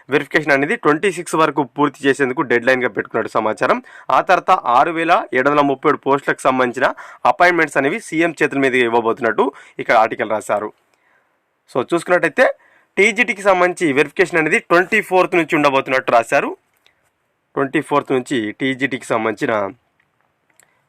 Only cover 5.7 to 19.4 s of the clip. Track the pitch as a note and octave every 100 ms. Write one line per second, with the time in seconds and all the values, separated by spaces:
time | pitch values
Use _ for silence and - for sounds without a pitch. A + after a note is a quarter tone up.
5.7 | C3 D#3 C#3 C#3 C#3 E3 C#3+ C#3 B2+ B2+
6.7 | A#2+ D#3 - - - B2 - F3+ F3 D3+
7.7 | D3+ C#3 A3 - D#3+ E3 C#3+ D3+ C#3 C#3
8.7 | B2+ A#2 A#2+ A2+ A2 A#2 A2 B3 - -
9.7 | - C3+ A#2 A2+ C3+ G#2+ G#2+ - G#2 G#2
10.7 | - _ _ _ _ _ _ _ _ _
11.7 | C3+ A#2 E3+ F#3 F3+ E3 F#3 C#4 - _
12.7 | _ _ - G#3+ G#3 A#3+ G3+ G3 F#3 F3
13.7 | E3+ E3 C3+ D3 - F3 E3+ D#3 F#3+ -
14.7 | F3 F3+ G#3+ - F#3 E3+ F3 D#3 D#3 D3
15.7 | C3+ C3 C3 - A#2+ A2+ C#3 B3+ F#4+ _
16.7 | _ _ _ _ _ _ _ _ C#3 C3+
17.7 | D#3+ - C#3+ - C3 B2 C3 G#2+ - C3+
18.7 | B2+ C3+ B2 - A#2 A2 G#2+